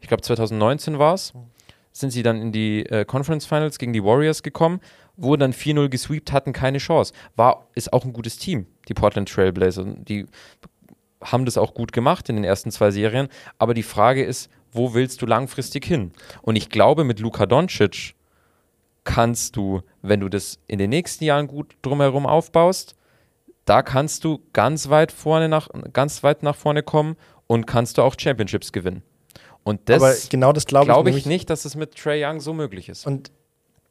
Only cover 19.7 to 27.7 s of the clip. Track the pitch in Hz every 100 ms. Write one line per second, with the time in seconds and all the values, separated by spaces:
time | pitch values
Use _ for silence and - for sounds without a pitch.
19.7 | 95 - _ 95 101 98 98 - - _
20.7 | 104 98 143 180 - 156 143 147 143 147
21.7 | _ 131 143 139 135 139 156 - 165 175
22.7 | 190 - _ _ _ _ _ _ _ -
23.7 | 107 - 131 147 - 160 151 _ - 110
24.7 | 156 139 151 160 - 151 160 160 156 -
25.7 | - - - 147 - 139 151 147 147 151
26.7 | 147 - 156 151 160 _ _ _ 117 110